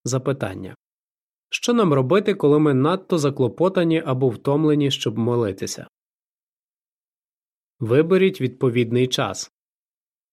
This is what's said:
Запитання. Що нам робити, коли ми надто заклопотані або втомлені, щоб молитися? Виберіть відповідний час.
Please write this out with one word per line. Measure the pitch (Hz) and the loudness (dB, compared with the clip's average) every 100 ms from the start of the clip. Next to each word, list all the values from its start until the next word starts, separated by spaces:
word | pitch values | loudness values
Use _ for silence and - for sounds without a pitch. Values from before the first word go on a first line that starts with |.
Запитання. | 123 127 139 135 107 98 95 - _ _ _ _ _ _ - | -4 -4 -2 -4 -6 -8 -14 -18 _ _ _ _ _ _ -12
Що | - - | -6 0
нам | 233 185 | 2 4
робити, | 135 131 196 214 | 2 2 2 0
коли | 196 147 151 | 0 4 4
ми | 151 | 4
надто | 131 147 185 - 170 | 2 2 0 -2 0
заклопотані | 143 139 123 123 180 190 170 160 156 | 0 0 -2 0 0 0 0 0 -2
або | 127 131 | 0 -2
втомлені, | 104 139 147 151 147 139 | -2 -2 0 2 2 0
щоб | - 120 113 | -2 -4 -2
молитися? | 113 120 104 95 98 - - _ _ _ _ _ _ _ _ _ _ _ _ _ _ _ _ _ _ - | -2 0 -2 -4 -10 -10 -16 _ _ _ _ _ _ _ _ _ _ _ _ _ _ _ _ _ _ -8
Виберіть | 110 135 165 185 190 190 | 0 2 4 2 2 0
відповідний | 131 - 131 120 113 123 127 | -4 0 0 0 0 0 0
час. | 143 107 - - _ _ _ _ _ _ _ _ | -2 -4 -6 -14 _ _ _ _ _ _ _ _